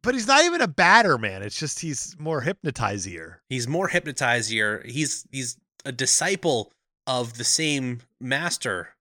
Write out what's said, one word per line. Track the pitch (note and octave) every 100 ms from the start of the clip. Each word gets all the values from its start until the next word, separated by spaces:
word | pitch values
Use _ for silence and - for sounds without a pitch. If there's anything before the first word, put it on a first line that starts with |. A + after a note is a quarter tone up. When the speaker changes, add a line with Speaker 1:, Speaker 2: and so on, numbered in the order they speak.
Speaker 1:
But | A#3
he's | C4 G#3+
not | C#4
even | E4+ E4+
a | A#3
batter | D3 F3 G#3+ G#3+ C3
man. | G#2+ F#2+
It's | G2+ -
just | D3+ -
he's | E3 C3+ - -
more | D3+ D#3
hypnotizier. | C3+ G3 D#3 B2+ A2 G2+ F#2 E2+ D#2+ - _
Speaker 2:
He's | C3 A#2+
more | D#3+ F#3+
hypnotizier. | F3 D#3 B2+ C3 A#2+ A2+ A2+ G#2+ G#2 -
He's, | B2 D3 - -
he's | C3+ A#2+ - _ _
a | C#3
disciple | B2 C3 - E3+ G3 E3+ B2 G#2 _ _ _ -
of | B2+ A#2+ A#2
the |
same | A#2+ - D#3 C#3+ B2+ A#2+ _ _
master. | B2+ C3+ E3+ - B2 F#2 E2+ _